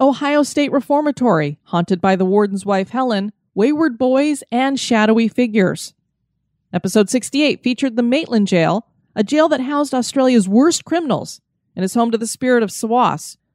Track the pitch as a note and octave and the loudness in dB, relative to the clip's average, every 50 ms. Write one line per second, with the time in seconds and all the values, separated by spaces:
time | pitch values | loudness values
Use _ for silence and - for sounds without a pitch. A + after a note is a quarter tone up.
0 | C4 C#4 B3+ B3+ D4 C#4 D4 D4 C#4 - - D4 D4 C4 - C#4 - - C#4+ D4 | 2 2 2 0 -2 0 2 0 0 0 0 -2 0 0 0 -2 0 0 0 0
1 | D4+ D4 - - B3+ A#3+ F3+ D#3+ D3+ C#3+ D3 - _ - - E3+ F3 - F#3+ E3+ | 0 -2 -2 0 0 2 2 2 0 -2 -6 -10 _ -4 -2 -2 0 0 -2 0
2 | - F#3+ F#3+ F3+ F#3+ F#3 G3 G#3 G#3 G3 G3 F#3+ F#3+ G3 G3 F#3+ F#3+ - - B3+ | 2 0 2 2 0 2 2 2 2 0 -2 -6 -4 -2 -2 -2 -2 -4 -4 -4
3 | C4 B3 A3 G3 G3 G#3+ - _ _ _ _ F#3 G#3+ C#4 D4+ D4 E4 D4+ A#3 A3 | -2 -2 -2 -4 -4 -6 -10 _ _ _ _ 0 0 0 2 0 0 -2 0 0
4 | C4+ B3+ C4 C4+ D4 D4+ D4 - - - A#3 A#3+ C4+ C4+ C4+ B3 - - A#3+ G#3+ | 0 0 2 2 0 0 -2 -4 -6 -4 -2 -2 0 0 -2 -4 -2 0 2 2
5 | G#3+ A3 A3+ A#3 A3+ G#3+ - - B3 A3+ G#3 G#3+ F#3 F3 - - - - - _ | 4 4 4 2 2 0 0 0 -2 0 2 2 2 2 0 -4 -10 -16 -18 _
6 | _ _ _ _ _ _ _ _ _ _ _ _ _ _ - F3 - F#3+ - G#3+ | _ _ _ _ _ _ _ _ _ _ _ _ _ _ -6 -4 -4 0 0 0
7 | G3+ - - B3 - - - C#4 D4+ C4+ - - - B3 B3+ - C#4 C4 A3 A#3+ | 0 2 0 -4 -4 -4 -2 0 0 0 0 -2 -2 -4 -2 -2 -4 -2 -2 -2
8 | A#3+ A#3+ B3+ D#4+ D#4+ - A#3+ G#3+ G3+ - F#3+ E3+ D#3+ D#3+ E3+ A3 - _ _ _ | 0 0 0 -2 -2 0 0 0 0 2 2 2 2 2 0 -2 -4 _ _ _
9 | _ _ _ G#3+ G#3 - C#4+ D4+ D#4+ E4 D4+ B3+ B3+ C4 D4 C#4+ D4 C4+ - B3+ | _ _ _ -4 -4 0 2 2 2 2 2 -2 -2 -2 -2 -2 -2 -2 -2 -4
10 | A3+ - - C#4 C4 B3+ B3 A#3 F3+ F#3+ G3+ A#3+ C#4+ F4 D#4+ - - - D#4+ F4 | -4 -2 0 0 2 4 4 2 2 4 2 4 4 4 2 -2 -4 -4 -4 -4
11 | E4+ C4 F#3 A#2+ - - - - _ _ _ _ _ _ _ - F#3 F#3+ - A#3 | -2 -2 -2 -4 -4 -10 -14 -20 _ _ _ _ _ _ _ -6 -6 -2 0 0
12 | A#3 A#3 A3+ G#3+ A3+ A3 - - C4 B3+ B3 A#3+ A3 F#3 - - - G#3+ A#3 B3+ | 0 0 0 -2 -4 -8 -8 -4 0 2 2 2 2 0 -4 -6 -4 -2 0 2
13 | A#3 E3+ - D#3+ - - - - _ _ | 2 0 0 -4 -8 -14 -18 -20 _ _